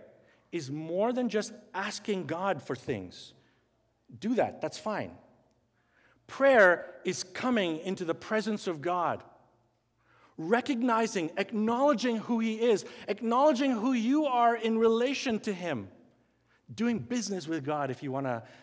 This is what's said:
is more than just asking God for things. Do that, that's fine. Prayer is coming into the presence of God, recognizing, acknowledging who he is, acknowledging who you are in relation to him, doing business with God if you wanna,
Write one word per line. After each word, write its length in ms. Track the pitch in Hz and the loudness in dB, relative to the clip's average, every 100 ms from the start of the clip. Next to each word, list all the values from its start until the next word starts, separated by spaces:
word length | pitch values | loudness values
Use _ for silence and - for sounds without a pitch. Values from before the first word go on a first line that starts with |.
| - - _ _ _ | -20 -20 _ _ _
is 180 | 170 135 | -8 -6
more 440 | 151 160 180 226 | -8 -4 0 0
than 160 | 247 240 | 0 0
just 240 | 214 202 - - | -2 -4 -10 -10
asking 540 | 180 202 - - 190 143 | -6 -6 -6 -4 -4 -4
God 360 | 165 196 156 | -4 -2 -2
for 140 | - 123 | -4 -8
things. 560 | - 110 90 - - - _ _ _ _ _ _ _ 113 | -6 -6 -8 -16 -20 -20 _ _ _ _ _ _ _ -8
Do 160 | 196 | -2
that, 260 | 226 110 - | 0 0 -2
that's 180 | 156 - | -8 -6
fine. 340 | 214 190 95 - - _ _ _ _ _ _ _ _ _ - | -6 -6 -6 -12 -20 _ _ _ _ _ _ _ _ _ -16
Prayer 680 | - 269 247 185 165 - - | 2 6 8 8 6 -2 -8
is 180 | 185 - | -6 -6
coming 560 | - - 254 233 175 160 | -8 -6 0 0 0 -2
into 260 | 185 190 | -4 -4
the 100 | 165 | -4
presence 520 | 160 - 220 214 208 190 | -6 -2 -2 -2 -4 -4
of 160 | 156 | -4
God, 400 | 175 180 156 107 - - _ _ _ _ _ _ _ _ _ - | -2 0 0 -2 -8 -20 _ _ _ _ _ _ _ _ _ -10
recognizing, 920 | 160 233 247 240 247 226 226 202 160 190 | 0 0 2 0 2 2 0 -2 -4 -4
acknowledging 800 | 196 214 214 240 285 226 247 226 | -4 -2 0 2 2 2 0 -2
who 240 | - 226 | -2 0
he 140 | 226 | 0
is, 300 | 220 240 202 - - - | 0 2 2 0 -12 -8
acknowledging 640 | 208 226 240 302 240 277 | -4 0 4 4 4 2
who 220 | 226 247 | 2 0
you 340 | 247 226 302 294 | 2 2 2 2
are 300 | 240 233 226 | 4 4 4
in 200 | 226 226 | 2 4
relation 600 | 226 226 254 262 240 214 | 4 4 2 0 -2 -2
to 140 | 214 | -2
him, 340 | 180 175 123 98 - _ _ _ _ _ _ - | -4 -4 -4 -6 -16 _ _ _ _ _ _ -14
doing 240 | 110 233 220 | -2 0 0
business 480 | - 240 196 190 151 | -2 -4 -2 -6 -4
with 180 | 165 | -4
God 280 | 139 151 139 | -2 -2 -2
if 100 | 123 | -4
you 80 | 143 | -4
wanna, 320 | 135 135 117 117 - | -2 -2 -4 -6 -20